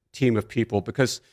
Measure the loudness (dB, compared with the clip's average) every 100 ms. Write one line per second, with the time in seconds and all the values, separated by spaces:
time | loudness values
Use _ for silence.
0 | _ -2 0 2 0 -2 0 -2 -2 0
1 | -2 -2 _